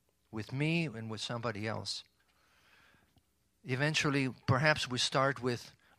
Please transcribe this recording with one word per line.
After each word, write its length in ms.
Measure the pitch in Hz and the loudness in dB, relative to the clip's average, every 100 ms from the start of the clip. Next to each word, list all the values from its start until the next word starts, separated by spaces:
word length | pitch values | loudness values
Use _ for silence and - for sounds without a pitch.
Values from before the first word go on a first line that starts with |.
| _ _ _ | _ _ _
with 220 | 110 107 | -10 -6
me 320 | 131 151 170 156 | -2 0 2 0
and 240 | 110 110 | -4 -8
with 100 | 110 | -8
somebody 460 | - 120 120 101 107 | -6 -4 -4 -4 -4
else?" 380 | 104 101 - - _ _ _ _ _ _ - _ _ _ _ _ _ _ _ | -4 -6 -8 -12 _ _ _ _ _ _ -20 _ _ _ _ _ _ _ _
Eventually, 640 | - 127 147 156 156 139 131 110 - | -4 0 2 2 2 2 0 -2 0
perhaps 420 | 131 151 151 - | 4 6 4 0
we 100 | 123 | -2
start 440 | - 143 135 127 | 0 2 2 2
with, 300 | 123 120 - - _ | -2 -2 -6 -20 _